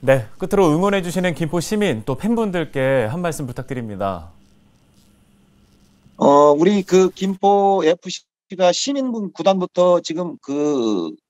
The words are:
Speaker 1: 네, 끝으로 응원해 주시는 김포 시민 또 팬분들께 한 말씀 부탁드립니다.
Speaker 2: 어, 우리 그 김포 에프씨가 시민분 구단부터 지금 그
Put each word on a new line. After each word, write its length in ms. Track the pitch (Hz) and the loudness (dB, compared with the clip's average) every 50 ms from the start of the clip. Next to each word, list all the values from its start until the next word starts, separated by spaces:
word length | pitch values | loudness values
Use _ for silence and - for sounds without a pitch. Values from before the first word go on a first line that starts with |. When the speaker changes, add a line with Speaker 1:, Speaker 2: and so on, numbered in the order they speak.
Speaker 1:
네, 260 | - 127 135 135 113 - - - | 4 4 2 2 2 -6 -10 -10
끝으로 320 | - 185 208 202 196 165 147 | -6 -2 2 4 4 4 4
응원해 300 | 160 185 202 202 196 180 | 2 2 2 0 0 -2
주시는 320 | 175 160 185 180 185 165 | -2 -4 -2 -2 -2 -2
김포 260 | - 170 151 - 175 | -2 -4 -2 -2 -4
시민 420 | 160 - 220 208 208 190 139 110 107 | -4 -2 -2 0 0 0 -2 -2 -4
또 100 | - 135 | -6 -6
팬분들께 880 | 127 - 208 233 226 226 208 175 180 160 - - 139 131 131 135 135 117 107 | -4 -2 -2 0 0 -2 -2 -2 -4 -4 -4 -4 -2 0 0 2 0 0 -2
한 100 | 120 175 | -4 -4
말씀 260 | 180 170 151 - 151 | -4 -4 -4 -6 -8
부탁드립니다. 840 | 123 123 - 127 - 139 127 117 110 104 95 101 98 95 87 82 82 - - _ _ _ _ _ _ _ _ _ _ _ _ _ _ _ _ _ _ _ _ _ _ _ _ _ _ _ _ _ _ _ _ _ _ _ | -8 -8 -10 -10 -8 -8 -8 -8 -10 -8 -4 -4 -4 -4 -6 -10 -16 -20 -20 _ _ _ _ _ _ _ _ _ _ _ _ _ _ _ _ _ _ _ _ _ _ _ _ _ _ _ _ _ _ _ _ _ _ _
Speaker 2:
어, 360 | _ - 139 143 143 147 147 147 | _ 2 4 6 6 6 6 6
우리 300 | 147 165 185 208 202 185 | 4 4 2 2 0 0
그 280 | - - 185 190 185 | 2 2 4 4 2
김포 720 | 185 - 190 190 196 185 - 196 202 202 196 196 196 190 165 | 0 -4 -4 -4 -4 0 0 2 2 4 2 2 0 2 2
에프씨가 880 | 156 175 175 _ 185 175 - _ _ _ _ _ _ 196 175 185 180 175 | 0 0 -2 _ -14 -14 -14 _ _ _ _ _ _ -6 0 0 2 2
시민분 600 | - - 262 285 277 262 262 233 226 208 180 - | 0 -2 -4 -4 -4 -4 -4 -4 -6 -8 -8 -8
구단부터 680 | - 165 190 196 190 180 180 _ - 180 180 175 175 | -2 0 0 2 2 0 -4 _ 2 2 4 4 2
지금 360 | 170 - 160 156 180 170 147 - _ | 0 -2 -6 -6 -6 -8 -10 -14 _
그 680 | - 139 147 147 147 147 135 117 113 107 95 85 80 78 - _ _ | -8 -4 -2 -2 0 0 0 0 0 0 -2 -2 -6 -8 -12 _ _